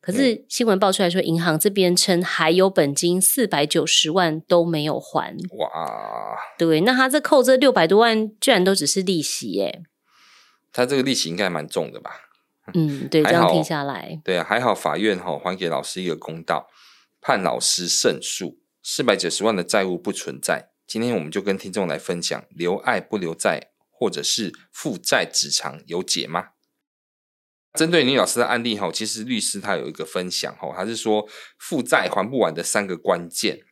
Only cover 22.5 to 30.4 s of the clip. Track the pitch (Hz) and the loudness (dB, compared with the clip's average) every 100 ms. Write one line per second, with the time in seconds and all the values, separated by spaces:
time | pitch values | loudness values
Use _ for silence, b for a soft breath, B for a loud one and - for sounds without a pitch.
22.5 | - 87 101 - 110 - 104 85 80 107 | -6 -4 -2 -2 -4 -4 -6 -6 -2 -2
23.5 | 78 - _ _ _ 107 78 71 - 110 | -2 -6 _ _ _ -4 -2 -4 -4 -6
24.5 | B B - 160 95 - 131 85 - 71 | B B -10 -8 -6 -2 0 0 -4 -2
25.5 | - - 73 - 85 92 - 62 85 - | -4 -6 -12 -8 -6 -4 -4 -2 -6 -8
26.5 | _ _ _ _ _ _ _ _ _ _ | _ _ _ _ _ _ _ _ _ _
27.5 | _ _ - 160 170 131 135 92 117 110 | _ _ -2 2 4 4 2 2 0 0
28.5 | 120 120 104 95 - 110 110 117 117 - | 0 -2 -4 -4 -4 -6 -8 -4 -4 -4
29.5 | 101 101 90 62 - 80 92 90 - | -6 -4 -4 -4 -10 -8 -6 -6 -6